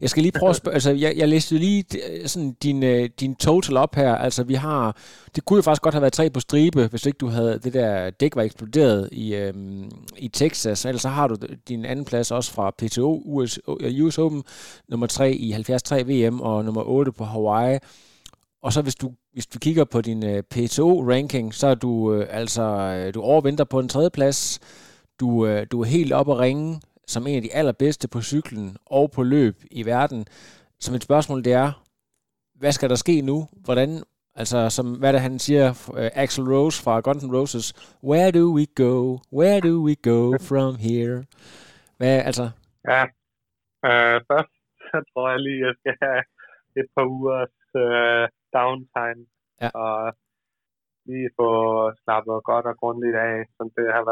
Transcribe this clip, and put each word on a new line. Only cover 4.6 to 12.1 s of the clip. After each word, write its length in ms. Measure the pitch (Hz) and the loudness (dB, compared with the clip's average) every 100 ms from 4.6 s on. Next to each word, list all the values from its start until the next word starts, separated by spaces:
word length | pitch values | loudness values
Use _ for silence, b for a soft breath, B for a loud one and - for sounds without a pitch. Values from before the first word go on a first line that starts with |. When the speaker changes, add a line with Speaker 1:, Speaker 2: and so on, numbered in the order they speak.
| 151 147 113 B B B B | -2 0 -2 B B B B
Speaker 1:
det 100 | - | -8
kunne 140 | - 202 | 2 4
jo 20 | |
faktisk 200 | 160 151 | 4 2
godt 120 | 160 | 2
have 80 | 147 | 2
været 100 | 139 - | 2 2
tre 120 | 160 | 0
på 60 | 131 | 0
stribe, 420 | - 147 160 156 113 | 0 4 4 4 2
hvis 160 | 117 143 | 0 -4
ikke 120 | 143 | -4
du 20 | 123 | -4
havde, 320 | 113 117 110 | 0 0 0
det 140 | 127 | -2
der 360 | 127 113 98 92 | 0 0 0 -4
dæk 260 | 92 147 131 | -2 0 0
var 60 | |
eksploderet 680 | 110 - 110 151 139 104 98 | -2 -4 -2 4 4 4 -2
i, 220 | - 110 | -8 -6
øhm, 500 | 101 101 98 98 98 98 110 - - | -4 -6 -8 -12 -12 -14 -18 -20 -14
i 120 | 120 | -10
Texas. 560 | - 156 - 110 101 | 0 0 0 -4 -2
Ellers 180 | 127 123 | -4 -4
så 60 | 131 | -4
har 180 | 139 143 | 0 0
du 60 | 107 - 131 - | -2 -8 -16 -10
din 160 | 120 | -10
anden 200 | 120 131 | -6 -8
plads 260 | 139 | -4